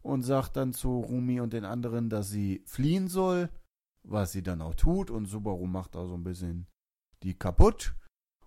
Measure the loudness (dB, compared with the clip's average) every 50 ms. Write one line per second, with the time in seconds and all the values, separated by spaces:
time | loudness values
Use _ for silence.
0 | -6 -2 -2 0 0 2 2 2 0 0 -2 -2 -2 -2 -2 -2 -2 0 0 0
1 | -2 -2 -2 -2 0 0 0 0 -2 -4 -4 -4 -6 -4 -4 -4 -4 -4 -2 -2
2 | -2 -2 -2 -2 -4 -4 -4 -2 -2 -2 -2 -4 -6 -8 -4 0 0 2 2 0
3 | 0 -2 0 0 2 2 2 0 0 -2 -6 -10 -18 _ _ _ _ _ _ _
4 | -10 -4 -2 -2 -2 -2 -4 -6 -6 -4 -4 -4 -4 -4 2 6 6 6 6 4
5 | 0 -2 -4 -6 -6 -6 -6 -6 -4 -4 -4 -4 -4 -4 -4 -6 -6 -8 -8 -8
6 | -8 -8 -8 -6 -6 -6 -6 -6 -6 -6 -6 -8 -8 -12 _ _ _ _ _ _
7 | _ _ _ _ -8 -8 -6 -4 -4 6 8 10 10 10 8 4 -2 -4 -4 -4
8 | -6 -12 _ _ _ _ _ _ _